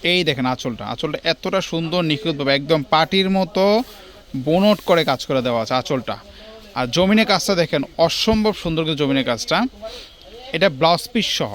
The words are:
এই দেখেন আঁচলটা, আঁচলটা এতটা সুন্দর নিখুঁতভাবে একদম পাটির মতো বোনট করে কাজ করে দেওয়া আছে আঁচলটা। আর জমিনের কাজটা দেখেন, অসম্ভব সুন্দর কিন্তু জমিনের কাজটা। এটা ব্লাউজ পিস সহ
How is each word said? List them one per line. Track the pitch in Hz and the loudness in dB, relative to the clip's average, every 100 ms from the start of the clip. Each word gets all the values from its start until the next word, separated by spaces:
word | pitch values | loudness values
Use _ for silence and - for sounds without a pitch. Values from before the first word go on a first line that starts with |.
| 165 | 0
এই | 180 | 0
দেখেন | 160 135 127 | 0 0 -2
আঁচলটা, | 127 131 110 107 | -2 -6 -8 -10
আঁচলটা | 120 156 147 170 | -6 -6 -4 -4
এতটা | 165 190 190 | -4 -2 -4
সুন্দর | - 165 165 180 165 | -4 -6 -2 -2 0
নিখুঁতভাবে | 143 165 147 139 | -2 -2 -2 0
একদম | 139 143 160 139 | 0 2 0 2
পাটির | 156 160 190 190 | 0 2 0 2
মতো | 190 190 190 196 214 254 - - - - 139 135 | 0 0 0 2 2 -2 -12 -20 -20 -10 -6 0
বোনট | 170 208 208 - | 4 4 2 2
করে | 170 156 | 2 2
কাজ | 127 - | -2 0
করে | 135 | -2
দেওয়া | 123 117 | 0 -2
আছে | 110 | 0
আঁচলটা। | 127 - 139 110 101 - - - - - - | -2 0 -4 -4 -10 -12 -20 -20 -20 -12 -6
আর | 127 160 | -2 2
জমিনের | 185 214 220 | 4 4 4
কাজটা | 185 - 190 | 2 2 0
দেখেন, | 160 151 139 - | 0 0 -4 2
অসম্ভব | 165 - - 220 214 196 | 2 2 0 2 2 0
সুন্দর | 175 160 160 | -4 -2 -2
কিন্তু | 151 | 0
জমিনের | 143 135 127 | 0 2 0
কাজটা। | 117 - 165 247 - 220 - - - - - - | -4 0 0 0 -4 -16 -14 -18 -20 -20 -20 -8
এটা | 170 190 | 0 0
ব্লাউজ | 135 160 170 - | 4 2 2 0
পিস | 233 - - | -4 -2 -2
সহ | 123 | -4